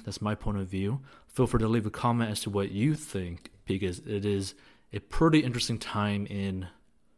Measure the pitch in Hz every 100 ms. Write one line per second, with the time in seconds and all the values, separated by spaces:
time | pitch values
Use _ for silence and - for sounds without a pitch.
0 | 104 - 107 104 107 101 95 95 101 135
1 | - - - - 120 113 110 117 104 -
2 | 120 117 110 104 104 98 98 98 143 151
3 | - 98 87 85 - - - 95 95 87
4 | 104 101 104 98 98 - - - _ 104
5 | - - 160 156 127 117 - 113 - 104
6 | 104 101 101 101 98 95 90 - _ _
7 | _